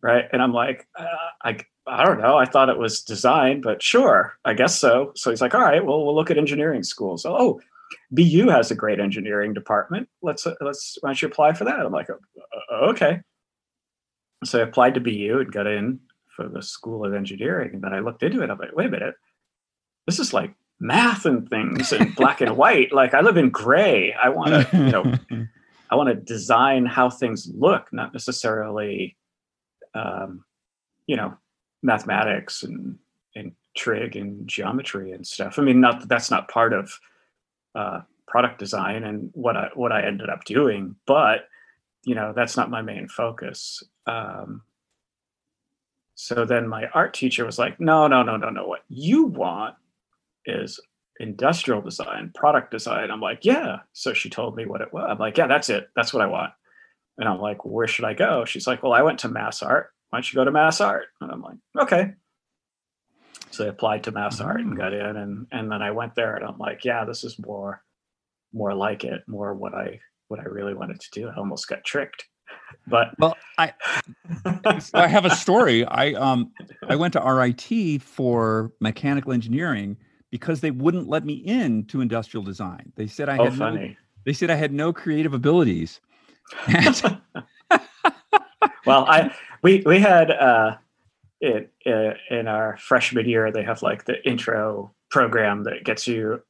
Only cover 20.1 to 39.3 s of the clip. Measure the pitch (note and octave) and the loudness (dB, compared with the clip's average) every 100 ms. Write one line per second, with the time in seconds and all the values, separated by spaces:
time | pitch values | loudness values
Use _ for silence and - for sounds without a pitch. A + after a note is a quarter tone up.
20.1 | F3 C#4+ A2 - - _ _ A2 D3+ A#3+ | -4 -2 -2 -4 -12 _ _ 0 2 2
21.1 | A#3 E3+ B2 - A2+ G#2+ - - G#2+ A2 | 2 0 0 -2 -4 -4 -4 -2 2 2
22.1 | - C3 C#3+ B2 A2+ D3 G3+ - C#3 B2+ | 4 2 4 0 4 4 6 4 4 4
23.1 | C3+ F#3+ F3+ C3+ - A2 D3 G3+ B2 F#2 | 6 6 6 4 2 4 4 6 4 2
24.1 | - B2 D3+ D#3+ D3+ C3+ F#3 C3+ A2+ B2+ | 2 2 2 4 4 4 4 4 4 2
25.1 | B2+ - A#2 A2+ _ _ _ _ C3 C#3 | 0 -4 -10 -10 _ _ _ _ 2 2
26.1 | G#2+ F#2 A2+ G2+ A#2+ C3+ C3+ B2 B2+ B2+ | 0 -4 -10 2 4 4 4 2 2 0
27.1 | B2 B2 A2 - - D3+ E3+ - A2+ - | 0 -4 -4 -10 0 2 2 -2 -10 -8
28.1 | B2 - B2 A#2 A2 G#2+ G#2 G#2 G2 F#2 | -10 -8 -4 -2 -2 -4 -6 -6 -6 -8
29.1 | _ _ _ _ _ _ _ - A2 A2 | _ _ _ _ _ _ _ -16 -10 -8
30.1 | F#2 F#2+ F#2 _ _ _ _ _ _ - | -8 -10 -14 _ _ _ _ _ _ -6
31.1 | C3+ G#2 - _ _ _ _ C3+ A2 - | -4 -4 -10 _ _ _ _ 0 0 0
32.1 | G2+ G#2+ G2+ - - - - - - _ | -2 0 -2 -6 -12 -10 -10 -12 -14 _
33.1 | _ _ A2 G2+ - _ - - A2 A2+ | _ _ -16 -16 -18 _ -8 -4 -4 -4
34.1 | G#2+ G2+ G2+ G#2 - G2 B2 C3 G2+ F#2+ | -8 -12 -12 -12 -8 -4 -6 -6 -10 -10
35.1 | F#2 - - G2 A#2+ C#3+ B2+ B2+ A#2+ - | -14 -14 -10 -8 0 4 8 6 4 0
36.1 | A#2+ - G2 - - A2+ G#2 G2 - _ | -2 0 -2 -2 2 2 2 -4 -14 _
37.1 | _ _ _ _ _ _ - G2 F#2 F2 | _ _ _ _ _ _ -8 -8 -8 -14
38.1 | _ _ A#2+ B2 A#2 G2 G#2 F#2+ G#2+ A2 | _ _ 0 0 -2 -8 -6 -4 -6 -8
39.1 | G#2 - | -10 -12